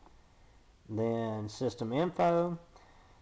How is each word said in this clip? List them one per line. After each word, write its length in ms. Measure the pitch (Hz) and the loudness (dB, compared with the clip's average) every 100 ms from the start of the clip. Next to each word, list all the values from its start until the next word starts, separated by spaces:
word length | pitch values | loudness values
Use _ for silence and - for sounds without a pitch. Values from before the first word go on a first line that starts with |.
| - - - - - - - - - | -20 -20 -20 -20 -20 -20 -20 -20 -8
Then 600 | 107 113 113 113 110 104 | -2 0 0 -2 -2 -6
system 440 | - 127 - 113 | -2 -4 -2 -2
info, 680 | 131 175 170 175 170 175 170 - - - - - - | 0 0 2 2 4 2 -2 -10 -20 -20 -20 -20 -20